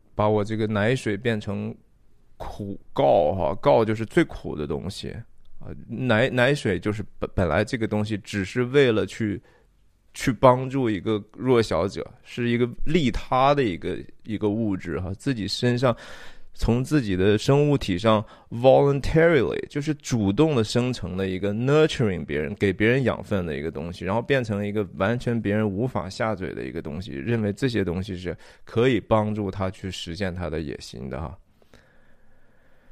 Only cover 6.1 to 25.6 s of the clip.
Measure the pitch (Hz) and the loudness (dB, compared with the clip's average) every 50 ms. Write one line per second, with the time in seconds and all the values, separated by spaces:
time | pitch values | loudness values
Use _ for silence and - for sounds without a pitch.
6.1 | 110 107 123 135 - 123 120 131 147 143 - 120 95 87 - 107 104 104 98 - | 4 4 2 2 2 4 4 4 4 2 0 0 0 0 0 -2 -2 -2 -6 -10
7.1 | - - - - - - 95 82 73 92 107 - - 117 113 101 107 107 107 104 | -8 -8 -8 -4 0 0 2 2 2 2 2 0 -2 -2 -2 0 0 0 0 -2
8.1 | 110 98 - - - 104 95 - - 123 123 123 131 143 139 123 110 104 95 92 | -4 -6 -6 -4 -4 -4 -4 -2 -2 -2 -2 2 4 4 4 6 4 2 0 -2
9.1 | - - 113 104 92 - - _ _ _ _ _ _ _ _ _ _ _ _ _ | -4 -4 -4 -4 -4 -6 -8 _ _ _ _ _ _ _ _ _ _ _ _ _
10.1 | - - - 143 123 - - 131 123 127 131 131 127 139 131 113 107 90 - 110 | -14 -4 -2 -2 2 6 6 6 6 6 2 -2 -2 0 0 0 0 0 0 -2
11.1 | 110 104 101 - - - 110 127 127 117 113 - 101 80 87 101 - 76 - - | -2 -2 -4 -8 -12 -4 2 4 4 4 4 4 2 0 0 -2 -4 -6 -10 -10
12.1 | - - - - - - 120 120 120 120 123 120 120 - - - 156 180 151 - | -12 -18 -20 -12 -6 -4 -2 0 0 0 0 -2 0 0 2 2 4 4 4 2
13.1 | - - - - 135 127 131 139 147 143 135 107 85 80 - 87 90 - - - | 0 -2 -2 -2 2 4 4 4 4 4 2 0 -2 -4 -6 -6 -6 -6 -8 -12
14.1 | - - - 107 107 95 104 104 101 113 117 104 95 92 - 85 76 71 92 90 | -18 -16 -10 -8 -4 -2 0 0 0 0 0 0 -2 -2 -4 -4 -4 -4 -4 -6
15.1 | 98 - - 143 135 113 92 - - - - 123 120 120 131 127 117 - - - | -8 -4 -4 -4 -2 -2 -4 -4 -2 0 2 2 2 2 2 2 0 -2 -6 -16
16.1 | - - - - - - - - - - - 113 113 123 127 131 147 151 123 104 | -16 -16 -14 -14 -14 -14 -14 -14 -6 -2 2 2 2 2 2 0 0 0 2 2
17.1 | 92 90 92 104 104 107 - - 139 143 147 147 143 135 - - 135 - 113 113 | 0 2 4 4 4 4 4 4 4 4 4 4 2 2 0 -2 -2 0 2 2
18.1 | 110 104 104 - - - - - - 117 120 131 131 135 143 143 139 143 131 - | 2 2 0 -4 -12 -20 -16 -12 -4 4 6 8 8 8 6 4 2 0 0 2
19.1 | - 160 160 170 170 139 104 73 - - - - - 147 143 156 151 143 - - | 4 4 6 6 6 4 4 2 0 -4 -6 -6 -8 -6 -4 -4 -4 -6 -4 -2
20.1 | 131 117 104 98 98 113 156 160 151 123 110 - - 120 120 127 127 - - 90 | 0 2 2 4 4 4 4 4 4 2 0 2 0 0 0 0 -2 -4 -6 -6
21.1 | 90 95 98 95 92 92 95 101 101 110 120 135 143 151 156 160 - - 117 104 | -4 -4 -4 -2 -2 -2 -2 -2 -2 0 0 2 4 4 4 4 2 0 0 0
22.1 | 92 82 73 69 71 73 76 71 - - - 98 92 - 104 113 123 139 131 110 | 0 -2 -4 -4 -2 -2 -2 -4 -2 0 2 2 2 4 2 4 4 2 2 0
23.1 | 90 - - - 107 95 90 82 73 67 71 82 - 76 71 85 87 - 87 87 | -2 -2 -4 -2 -2 -2 -2 -2 -4 -4 -6 -6 -6 -6 -8 -8 -8 -8 -4 -4
24.1 | 98 113 123 - 143 131 123 110 107 101 104 101 101 107 104 87 - - 95 101 | -2 -2 0 0 0 0 0 -2 -4 -4 -4 -2 -2 -2 -4 -4 -4 -2 0 0
25.1 | 117 123 - 127 117 117 104 101 101 107 | 0 -2 -2 -2 -2 -2 0 0 0 2